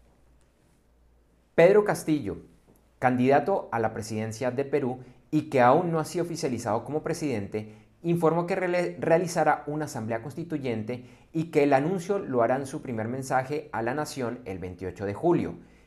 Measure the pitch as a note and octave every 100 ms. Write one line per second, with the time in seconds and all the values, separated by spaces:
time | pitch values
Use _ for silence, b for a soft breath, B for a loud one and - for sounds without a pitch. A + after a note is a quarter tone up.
0 | _ _ _ _ _ _ _ _ _ _
1 | _ _ _ _ _ - F3 G#3 G#3 E3
2 | - D3+ G2+ E2 - _ _ _ _ -
3 | B2+ B2+ B2+ C#3 B2+ G3 - A#2+ A2 G#2+
4 | G#2 G#2+ A2 G#2+ B2+ B2 C#3 D3 C3 B2+
5 | B B _ D3+ D3+ C3+ B2 D3+ F3+ E3
6 | D#3 F3 E3 E3 D3 A2+ A2 A2 - D3+
7 | D#3+ D#3+ D3+ A2+ G2 G#2+ G#2+ B B _
8 | E3+ E3+ D#3+ E3 F3 F#3+ F3+ F3 F3 -
9 | D#3+ E3 F3 F3 D3+ C#3+ - D3+ D3 B2
10 | A2 A2+ D3 E3+ E3 D#3 B2+ A2 G#2+ B2
11 | B B B D#3+ E3 D#3 C#3+ C3+ D3 F#3+
12 | E3+ G3+ E3+ B2 A#2 B2+ C#3 D3+ C3+ A2+
13 | A2 C3 C3+ C3 C3 D3 - A2 A#2 C#3+
14 | D3+ C3+ A#2 B2 - F#2 F2+ F2+ F#2 F2
15 | G2+ G2 E3 D#3+ F#2+ - B B